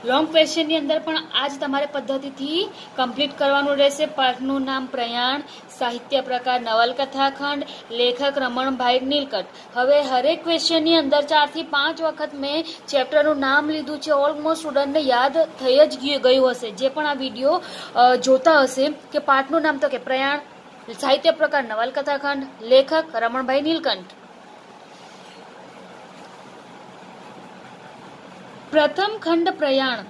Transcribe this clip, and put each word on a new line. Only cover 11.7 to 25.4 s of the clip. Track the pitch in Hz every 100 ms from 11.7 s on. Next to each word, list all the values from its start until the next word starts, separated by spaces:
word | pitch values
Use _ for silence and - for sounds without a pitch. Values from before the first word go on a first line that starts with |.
| 285 294 320
વખત | 320 302 302
મેં | 285 277 302 320 - -
ચેપ્ટરનું | 277 262 302 294 294
નામ | 269 285 302
લીધું | 311 269 294
છે. | 311
Almost | 285 285 302 302 320
સ્ટુડન્ટને | 320 277 277 294
યાદ | 277 240 269 320
થઈ | 311 - 262 262 302
જ | 262
ગયું, | 269 277
ગયું | 254 262 254
હશે. | 247 226
જે | 190 262
પણ | 302 302
આ |
વીડિયો, | 277 262 214 269 359 - - - 226
અ, | 247 247
જોતા | 254 262 320 311
હશે | 262 262 285 294 -
કે | 294
પાઠનું | - 269 269 320
નામ | 311 277
તો | 285
કે | 254
પ્રયાણ, | 254 262 277 294 294 - - - - 226
સાહિત્ય | 277 277 330
પ્રકાર | 311 302 294
નવલકથાખંડ, | 233 220 240 269 277 277 285 277 269 -
લેખક | 226 254 269 320 320 226
રમણભાઈ | 226 247 247 269
નીલકંઠ. | 294 320 262 196 185 - - - - - - - - - - - - -